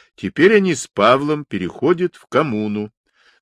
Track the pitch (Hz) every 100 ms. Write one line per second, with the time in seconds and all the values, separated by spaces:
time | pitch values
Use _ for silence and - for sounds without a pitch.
0 | _ _ 98 - 170 220 190 151 - -
1 | 101 131 147 151 143 98 87 - 139 175
2 | 180 - _ 120 156 107 107 104 107 _
3 | _ _ _ _